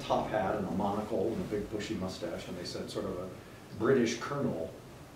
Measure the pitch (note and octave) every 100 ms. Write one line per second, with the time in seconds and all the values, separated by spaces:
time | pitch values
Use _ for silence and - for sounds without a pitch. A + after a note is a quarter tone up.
0 | - B2 - G#2+ F#2+ G#2+ F#2 F#2+ G2+ G#2
1 | - G#2 A#2 F#2+ - G#2 - G#2+ G2 F#2+
2 | F#2 - F2 F2+ - F2 F2 G2+ - A2
3 | F#2+ F2+ F#2 - - - - G#2 A#2 C3+
4 | A2+ - - C#3+ A#2+ - - - - -
5 | -